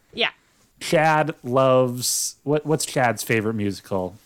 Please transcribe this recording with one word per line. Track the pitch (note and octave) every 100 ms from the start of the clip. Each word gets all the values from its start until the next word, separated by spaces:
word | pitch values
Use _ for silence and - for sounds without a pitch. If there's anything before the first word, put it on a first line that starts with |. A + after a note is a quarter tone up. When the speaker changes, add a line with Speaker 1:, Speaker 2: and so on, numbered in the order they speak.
| _
Speaker 1:
Yeah. | A3+ G#3 - _ _ _ -
Speaker 2:
Chad | - E3 D#3 D3+ D3+ -
loves, | B2 C3 C3 B2+ B2+ B2 - - - -
what? | C#3 D3+
What's | D3 D#3 -
Chad's | D3 A#2+ A2
favorite | - A2+ G#2+
musical? | A2+ G2+ F#2 - G2 F#2 G2